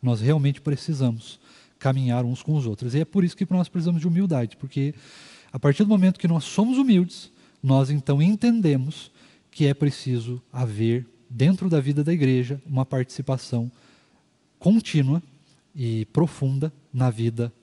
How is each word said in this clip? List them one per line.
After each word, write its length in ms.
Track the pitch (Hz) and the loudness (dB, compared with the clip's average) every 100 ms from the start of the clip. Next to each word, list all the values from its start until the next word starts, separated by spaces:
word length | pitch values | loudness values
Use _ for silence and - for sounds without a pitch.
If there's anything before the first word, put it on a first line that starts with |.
Nós 200 | 127 117 | 0 0
realmente 400 | 113 156 139 135 | 0 2 0 -2
precisamos 800 | - 143 - 151 131 113 - - _ - _ _ | -4 -6 -4 -2 -2 -2 -10 -20 _ -20 _ _
caminhar 460 | 135 131 127 120 | -2 0 0 0
uns 180 | 120 127 | -2 -4
com 120 | - | -2
os 120 | 151 123 | -2 -2
outros. 280 | 104 123 | -6 -4
E 60 | 131 | -2
é 40 | |
por 200 | 160 202 | -2 0
isso 120 | 180 - | -2 -2
que 100 | 196 | -2
nós 180 | 185 175 | -2 -2
precisamos 320 | 180 165 170 | -2 -2 -2
de 60 | 165 | 0
humildade, 480 | 170 196 147 117 - | 0 0 0 -2 -6
porque 380 | 135 - 139 151 - - - - - | -10 -4 -4 -6 -18 -20 -20 -20 -14
a 60 | 131 | -2
partir 240 | 143 139 | 2 4
do 60 | 208 | 4
momento 320 | 214 185 185 | 4 4 2
que 80 | 175 | 0
nós 160 | 165 | 0
somos 340 | - - 220 254 | 0 0 0 2
humildes, 520 | 269 196 175 - - _ _ _ | 4 4 4 -4 -20 _ _ _
nós 280 | 135 135 135 | 2 4 4
então 320 | 147 - 139 | 0 0 2
entendemos 880 | 165 208 240 233 175 139 131 - - _ - _ _ | 4 2 2 2 2 0 -2 -8 -16 _ -20 _ _
que 160 | - 147 | 0 0
é 80 | |
preciso 680 | 139 147 - - 123 117 123 - | 2 0 -2 -4 -4 -4 -10 -12
haver, 540 | 127 123 104 113 120 120 _ _ | -6 -6 -2 0 0 -4 _ _
dentro 400 | 117 135 185 185 | 0 2 2 2
da 120 | 160 | 0
vida 240 | 135 143 | 0 0
da 80 | 147 | 0
igreja, 480 | 170 135 127 123 143 - | 0 2 2 0 -6 -4
uma 180 | 131 | -4
participação 880 | 131 135 127 - 139 135 - 120 120 - _ _ _ _ _ _ _ _ | -2 -4 -6 -8 -6 -6 -4 -4 -4 -10 _ _ _ _ _ _ _ _
contínua 640 | - 226 - 156 135 160 - _ _ _ _ | 2 2 2 0 2 0 -4 _ _ _ _
e 300 | - 120 113 110 | -8 -4 -4 -2
profunda 680 | - 165 - 135 135 156 - _ | 0 -2 -2 -4 -2 -6 -8 _
na 180 | 127 127 | -2 -2
vida 420 | 110 117 113 117 - | 0 -4 -2 -6 -6